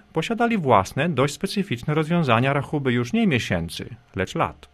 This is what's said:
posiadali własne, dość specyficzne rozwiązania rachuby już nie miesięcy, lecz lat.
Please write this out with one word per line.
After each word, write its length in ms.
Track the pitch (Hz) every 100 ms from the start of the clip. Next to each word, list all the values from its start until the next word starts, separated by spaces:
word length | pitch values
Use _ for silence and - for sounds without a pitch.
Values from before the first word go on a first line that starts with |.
| -
posiadali 460 | - 160 226 233 226
własne, 500 | 143 107 92 - 160
dość 260 | 135 139
specyficzne 600 | - 190 - 185 120 -
rozwiązania 580 | 151 151 175 147 113 131
rachuby 400 | 143 131 151 131
już 200 | 120 120
nie 140 | 220 220
miesięcy, 640 | 127 - 90 85 - - 117 _ -
lecz 180 | 92
lat. 340 | 165 113 73 -